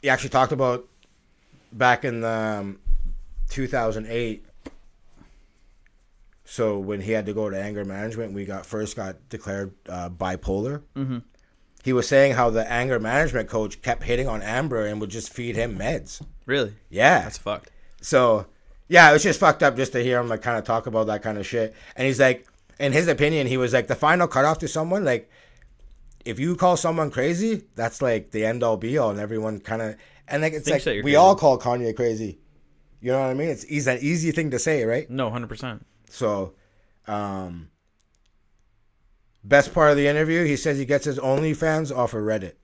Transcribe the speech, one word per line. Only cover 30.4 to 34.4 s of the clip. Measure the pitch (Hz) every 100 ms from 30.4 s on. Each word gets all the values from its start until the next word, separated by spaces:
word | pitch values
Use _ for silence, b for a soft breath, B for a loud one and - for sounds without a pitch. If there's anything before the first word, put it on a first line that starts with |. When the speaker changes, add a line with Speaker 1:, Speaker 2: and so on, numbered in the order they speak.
Speaker 1:
like, | 156
it's | 156 135
Speaker 2:
Thinks | 147
Speaker 1:
like, |
Speaker 2:
that | 147 107
you're |
Speaker 1:
we | 131
Speaker 2:
crazy. | 143
Speaker 1:
all | 185 190
call | 156 127
Kanye | 123 123 117
crazy. | 110 120 110 110 76 _ _ _ _ _ _
You | 123
know | 131
what | 131
I |
mean? | 131 165
It's, | 131
it's | - 147 131
an | 127
easy | 139 170 160
thing | 151